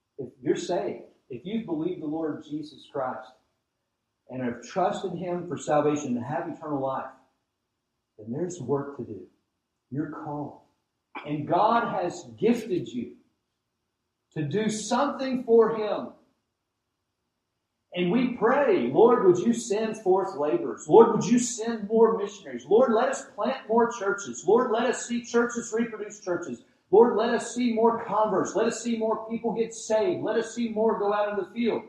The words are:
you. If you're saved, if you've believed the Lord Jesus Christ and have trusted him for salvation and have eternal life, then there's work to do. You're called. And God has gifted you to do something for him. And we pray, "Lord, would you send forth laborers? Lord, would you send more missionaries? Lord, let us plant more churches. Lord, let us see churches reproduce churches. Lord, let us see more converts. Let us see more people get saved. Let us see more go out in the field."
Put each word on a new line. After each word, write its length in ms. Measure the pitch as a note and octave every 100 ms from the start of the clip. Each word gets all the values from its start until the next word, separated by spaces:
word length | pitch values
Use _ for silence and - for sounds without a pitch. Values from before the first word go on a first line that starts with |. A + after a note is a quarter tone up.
| _ -
you. 60 | -
If 60 | -
you're 140 | C3+ -
saved, 480 | - G3+ G3 - - _ _
if 160 | -
you've 220 | F3+ A3+ -
believed 360 | D#3 F3 D#3
the 40 | D3+
Lord 360 | D#3+ D#3 B2+ -
Jesus 400 | D3+ D3 - -
Christ 380 | C#3+ C3 - - _ _ _ _ _ _ _ _ _ -
and 120 | B2+
have 200 | B2 -
trusted 500 | - F#3 F#3+ G3+ F#3+
him 340 | E3+ F3+ F3 -
for 100 | C3+
salvation 580 | - D3 D3 C#3+ C3 A#2+
and 80 |
have 240 | A#2+ D#3+ -
eternal 320 | - D#3 C#3
life, 320 | C3 C3 - - _ _ _ _ _ _ _ _ _ -
then 160 | A2
there's 260 | C#3 F3+ -
work 360 | B2 C#3 C#3+ -
to 80 |
do. 160 | A2+ G2 - _ _ _ _ _ _
You're 200 | C3+ D#3
called. 500 | - D3 D3 - - _ _ _ _ _ - D3+
And 200 | D3+ B2
God 460 | E3+ A3 A#3 - -
has 220 | F3 - - -
gifted 500 | G#3+ A#3+ - F3 B2
you 240 | B2 - - _ _ _ _ _ _ _ _ _ _ _
to 80 | D#3
do 260 | C#3+ G3+ G#3+
something 760 | - - A#3+ C#4+ - C4 B3
for 320 | - A3+ G#3+ A3
him. 320 | G#3 - A#2+ - _ _ _ _ _ _ _ _ _ _ _ _ _ _ _ _ _
And 180 | F3+ F3
we 240 | A#3+ - -
pray, 520 | A3 C#4 C4 F3 A#2+
"Lord, 320 | D3 A#3+ A#3
would 140 | F#3 -
you 160 | A3+
send 420 | - - G#3 A3 -
forth 400 | F#3 F#3 F#3 C#3
laborers? 500 | D3 E3+ - - D3+
Lord, 280 | G3 A3+
would 100 | -
you 140 | G#3 B3
send 500 | - G#3+ A3+ A3 G3
more 300 | A3+ A3 G3
missionaries? 480 | G3+ - C#3 A#2+ C#3+
Lord, 260 | G#3+ B3+
let 160 | A3 C4
us 160 | C4 -
plant 320 | - A3+ C4+ -
more 240 | A#3 A3+
churches. 540 | - G3 - B2+ A#2 F3+
Lord, 240 | A#3 G#3
let 140 | A3
us 220 | B3 - -
see 180 | A#3+
churches 500 | - A#3 A#3+ A#3 - A3
reproduce 440 | - G#3 G#3 -
churches. 420 | F#3 E3+ C3+ A#2+ _ _ _
Lord, 260 | G3 A#3+ G#3
let 140 | A#3
us 240 | A#3 -
see 180 | B3 B3
more 320 | A3 A3+ A3
converts. 500 | - G#3 G#3+ F3+ C#3+
Let 120 | F#3+ A#3
us 160 | -
see 160 | A#3+ A3
more 280 | A3 A3 -
people 240 | A3+ A#3
get 180 | G#3+ A3+
saved. 500 | - - A3 F#3+ C#3
Let 140 | F3+ A3+
us 180 | A3+
see 140 | A#3+ A3+
more 300 | G#3 A3+ G3+
go 160 | G3+
out 160 | G#3 G#3
in 120 | G3+
the 80 | F3+
field." 320 | A#3 A3+ D#3+